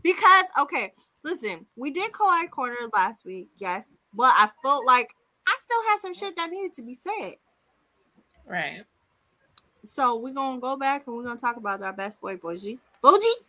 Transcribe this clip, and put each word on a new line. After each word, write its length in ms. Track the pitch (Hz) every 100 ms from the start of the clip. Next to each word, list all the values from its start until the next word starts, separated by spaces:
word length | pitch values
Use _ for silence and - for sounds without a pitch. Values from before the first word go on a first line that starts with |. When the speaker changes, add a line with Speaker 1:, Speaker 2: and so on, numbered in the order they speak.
Speaker 1:
Because, 440 | 330 370 370 370 - -
okay, 340 | 285 311 196 _ - _
listen, 420 | 302 349 214 165 - -
we 160 | 277
did 200 | 285 427
Kawhi 380 | 427 403 349 349
Corner 260 | - 247 240 233
last 320 | 214 185 226 180
week, 240 | 185 - _
yes. 400 | 190 175 - - _
But 200 | 202 254 180
I 140 | 214 -
felt 220 | 269 285 523
like 280 | 494 - - _ _ -
I 80 | 508
still 220 | - 466 453
had 100 | 415
some 140 | 370
shit 220 | 359 392 339
that 120 | 330
needed 240 | 370 381 311
to 60 |
be 100 | 233
said. 420 | 254 349 427 196 - _ _ _ _ _ _ _ _ _ _ -
Speaker 2:
Right. 360 | 180 147 175 220 _ _ _ _ _ _ - _ _
Speaker 1:
So 320 | - - 254 233
we're 160 | 254
gonna 260 | 269 269 254
go 160 | 254 269
back 280 | 269 277 269
and 80 | 233
we're 80 |
gonna 160 | 247 233
talk 180 | 247 240
about 240 | 208 196
our 100 | 190
best 280 | 196 196 -
boy, 160 | 190 185
Boji. 420 | 165 175 202 247 _ _
Boji? 300 | 262 403 453 480